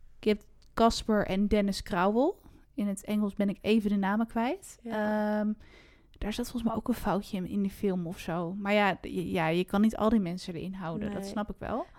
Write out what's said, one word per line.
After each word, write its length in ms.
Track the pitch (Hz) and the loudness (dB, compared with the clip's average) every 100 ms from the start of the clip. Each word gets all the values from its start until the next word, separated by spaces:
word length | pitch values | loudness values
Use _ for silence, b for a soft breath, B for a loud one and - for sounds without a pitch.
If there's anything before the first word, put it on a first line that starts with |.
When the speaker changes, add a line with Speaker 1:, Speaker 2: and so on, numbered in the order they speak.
| - - | -20 -2
Speaker 1:
je 100 | 214 | 0
hebt 160 | 208 - - - | 0 -4 -20 -10
Casper 520 | - 226 - - 208 - | 4 4 4 2 2 2
en 200 | 190 202 | 0 2
Dennis 360 | 208 202 190 | 2 2 -2
Crowell. 500 | - 185 190 220 302 - b b _ | -2 2 2 4 2 0 b b _
In 120 | - 202 | -4 -4
het 180 | 196 | -4
Engels 280 | - 208 208 | -2 0 0
ben 160 | 196 202 | 0 -2
ik 80 | 196 | 0
even 280 | 196 220 202 | 2 2 4
de 60 | |
namen 320 | 202 190 214 226 | 0 2 0 0
kwijt. 520 | 233 240 381 - - | -2 -2 -4 -10 -16
Speaker 2:
Ja. 560 | 233 214 214 214 208 214 | -8 -2 0 0 0 0
Speaker 1:
Ehm, 120 | 214 214 b b b b b - | 0 -4 b b b b b -8
daar 160 | 208 | -6
zat 160 | 226 247 | -4 -6
volgens 140 | 240 226 | -2 -2
mij 40 | 220 | -2
ook 80 | - | -2
een 60 | |
foutje 440 | 233 208 185 - 185 | -2 0 -2 -2 -8
in, 100 | 180 | -4
in 160 | 202 | -2
de 60 | 196 | -2
film 380 | - 202 185 165 | -2 -2 -2 -4
of 120 | 190 | -8
zo. 360 | - 170 170 196 | -6 -4 -4 -4
Maar 140 | 196 | 2
ja, 220 | 208 202 | 4 4
d-, 20 | - | 0
je, 260 | - 185 175 | -6 -6 -2
ja, 160 | 185 160 | 0 2
je 160 | 170 | 2
kan 160 | 180 202 | 2 4
niet 140 | 214 - | 4 4
al 120 | 214 | 4
die 100 | 226 | 4
mensen 340 | 175 180 - | 2 -6 -8
erin 180 | 165 185 | -8 -8
houden. 380 | 190 165 170 208 | -8 -6 -6 -6
Dat 100 | 196 | -6
Speaker 2:
Nee. 80 | 196 | -6
Speaker 1:
snap 180 | 208 208 | -6 -6
ik 60 | - | -8
wel. 260 | - 233 349 | -6 -6 -6